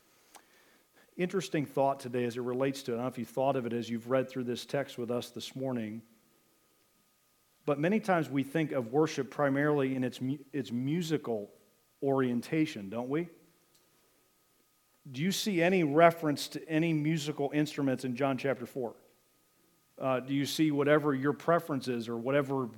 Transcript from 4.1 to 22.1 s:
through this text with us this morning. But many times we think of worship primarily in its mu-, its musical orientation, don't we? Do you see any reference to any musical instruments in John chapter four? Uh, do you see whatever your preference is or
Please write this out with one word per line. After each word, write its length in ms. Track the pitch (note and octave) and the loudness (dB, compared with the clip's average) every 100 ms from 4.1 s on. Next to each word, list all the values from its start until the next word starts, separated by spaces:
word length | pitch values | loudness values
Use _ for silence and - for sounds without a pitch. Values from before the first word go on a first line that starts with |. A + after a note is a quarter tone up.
| C3 C3 | 0 0
through 140 | C3 | -4
this 220 | B2 A#2 - | -4 -6 -4
text 320 | C#3 C3+ - | -4 -4 -6
with 140 | A#2 | -4
us 180 | B2 A#2 | -4 -6
this 260 | A2+ - C3 | -10 -12 -8
morning. 460 | C3+ B2 G#2+ A2+ - _ _ _ _ _ _ _ _ _ _ _ _ _ _ _ D#3 | -4 -4 -6 -10 -14 _ _ _ _ _ _ _ _ _ _ _ _ _ _ _ -4
But 140 | C#3 | 0
many 200 | E3 G#3+ | 0 0
times 300 | G#3 F3 C3 | 2 0 2
we 140 | C#3 | -2
think 280 | C3+ E3 D3+ | 0 -2 0
of 200 | C#3+ A2+ | -2 0
worship 400 | C#3 D#3 C#3+ B2 | 2 2 0 -4
primarily 640 | - C#3+ C#3 D3+ D3 C3+ C3 | 0 2 2 2 2 0 0
in 80 | |
its 160 | B2+ - | -4 -4
mu-, 180 | B2+ D3 - | -6 -6 -6
its 200 | C#3+ A2 | -8 -4
musical 800 | A#2+ C3+ E3 D#3+ D3+ - A2+ G2+ - _ _ _ _ | -4 -2 -2 0 -2 -2 -6 -6 -16 _ _ _ _
orientation, 880 | C#3 C3+ B2+ A#2+ - D#3+ D#3 A2 G2 | 2 4 4 0 0 0 0 -2 -8
don't 200 | A2 B2+ | -6 -2
we? 200 | D3 F3 - _ _ _ _ _ _ _ _ _ _ _ _ _ _ _ _ D3 | -2 -4 -10 _ _ _ _ _ _ _ _ _ _ _ _ _ _ _ _ -12
Do 100 | B2+ | -4
you 100 | F3 | -2
see 300 | F#3 A3 F3+ | 0 0 2
any 220 | E3 F#3+ | 4 4
reference 640 | D3+ D3 E3+ E3+ D#3 C#3 - | 4 8 8 8 0 -2 -4
to 200 | D3 - | -10 -2
any 220 | D#3 E3 | 0 2
musical 600 | D#3 D3 E3 C#3+ D3 C#3+ | 2 2 0 -2 -2 0
instruments 500 | D3 D3+ - C#3 B2+ C3 | 0 0 0 0 0 -2
in 100 | A#2+ | 0
John 220 | C#3 B2+ | 0 0
chapter 280 | C#3 A#2+ A#2+ | 0 -2 -4
four? 300 | C#3+ A#2 - _ _ _ _ _ _ _ _ _ - | -6 -6 -8 _ _ _ _ _ _ _ _ _ -6
Uh, 220 | C3+ B2+ | -2 0
do 140 | B2+ | 0
you 120 | C#3 C3+ | -2 0
see 260 | - D#3 | 2 2
whatever 420 | C#3+ C#3+ D3+ D3 | 4 6 6 4
your 180 | C3+ C#3 | 2 0
preference 560 | C#3 - E3+ E3 C#3 B2+ | 0 2 2 2 -4 -2
is 220 | A#2+ | -2
or 80 | A2+ | -2